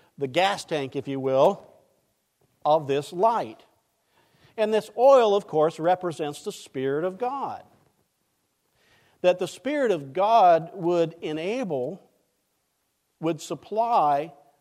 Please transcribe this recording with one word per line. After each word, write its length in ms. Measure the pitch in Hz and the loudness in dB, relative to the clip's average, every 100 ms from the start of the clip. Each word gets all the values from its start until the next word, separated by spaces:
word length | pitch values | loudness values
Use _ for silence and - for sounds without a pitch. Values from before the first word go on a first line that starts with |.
| _ - | _ -8
the 100 | 139 | -2
gas 380 | 143 196 196 - | 2 0 0 -6
tank, 280 | 151 135 | -6 -4
if 140 | 143 139 | -8 -8
you 100 | 135 | -6
will, 480 | 131 131 170 202 - _ _ _ _ _ _ _ _ _ | 0 4 4 2 -8 _ _ _ _ _ _ _ _ _
of 240 | 151 160 139 | 0 0 0
this 240 | 139 143 | -4 -4
light. 540 | 175 226 226 117 - _ _ _ _ _ _ _ _ _ - | -2 0 0 -6 -12 _ _ _ _ _ _ _ _ _ -4
And 160 | 220 | 0
this 160 | 214 202 - | 0 -2 4
oil, 360 | 269 262 220 | 6 8 6
of 120 | 202 - | 2 0
course, 340 | 156 156 165 | 0 0 0
represents 640 | 160 180 180 156 147 147 | 0 0 -2 -6 -8 -8
the 80 | 208 | -12
Spirit 520 | - - 135 135 147 | -14 -12 -6 -4 -2
of 120 | 180 190 | -4 -6
God. 480 | 247 277 190 143 - _ _ _ _ _ _ _ _ _ _ _ _ _ _ _ | -8 -6 -8 -10 -16 _ _ _ _ _ _ _ _ _ _ _ _ _ _ _
That 140 | 180 180 | 0 0
the 100 | 180 | -4
Spirit 420 | - 262 294 247 | -8 -6 -2 0
of 220 | 170 139 | -2 -4
God 580 | 175 202 226 185 165 160 | -2 2 6 6 4 0
would 400 | 196 170 175 160 - | -6 -2 0 0 -4
enable, 880 | 185 156 175 247 214 135 131 185 _ _ _ _ _ _ _ _ _ _ _ _ | -8 -6 -6 -6 -4 -6 -6 -10 _ _ _ _ _ _ _ _ _ _ _ _
would 200 | 160 160 | -6 -6
supply 960 | - 156 - 208 233 226 147 143 165 - _ _ | -10 -14 -8 -4 0 2 2 0 -4 -12 _ _